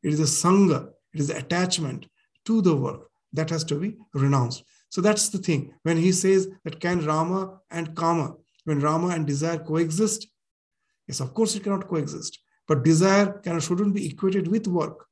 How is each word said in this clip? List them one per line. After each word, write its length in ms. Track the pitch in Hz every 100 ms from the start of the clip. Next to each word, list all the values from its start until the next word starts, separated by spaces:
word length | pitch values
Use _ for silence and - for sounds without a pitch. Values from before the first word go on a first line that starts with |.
It 120 | -
is 60 | 151
the 40 |
sangha, 640 | 147 - 175 190 190 135 - _ _
it 60 | 156
is 80 | 147
the 100 | 156
attachment 680 | 131 175 180 175 147 - - _ _ _ -
to 160 | 226
the 120 | 180
work 360 | 147 - 95 - _ _
that 160 | 147 160
has 160 | 165 160
to 100 | 143
be 220 | 196 226 -
renounced. 500 | 139 139 139 120 123 _ _ _
So 140 | -
that's 260 | 196 208 -
the 120 | 190
thing. 340 | 190 147 - _
When 140 | 160 165
he 160 | 180
says 340 | 180 190 190 190 -
that 160 | 165 160
can 260 | 175 175 151
Rama 540 | 156 170 185 190 - _
and 240 | 170 160 160
Kama, 400 | 165 170 143 - _ _
when 160 | - 147
Rama 300 | 147 160 175
and 180 | 170 147
desire 320 | 143 165 165
coexist, 680 | 160 160 165 160 214 - - _ _ _ _ _ _ _ -
yes, 120 | 131
of 140 | 131
course 220 | - 220 214
it 80 |
cannot 240 | 202 196 185
coexist. 500 | 165 - - - - _ _ -
But 200 | 147 135
desire 480 | 160 190 196 196 190
can, 200 | 180 170
shouldn't 340 | 156 180 202
be 140 | 202 160
equated 400 | - 190 190 165
with 200 | 220 214
work. 380 | 175 160 - -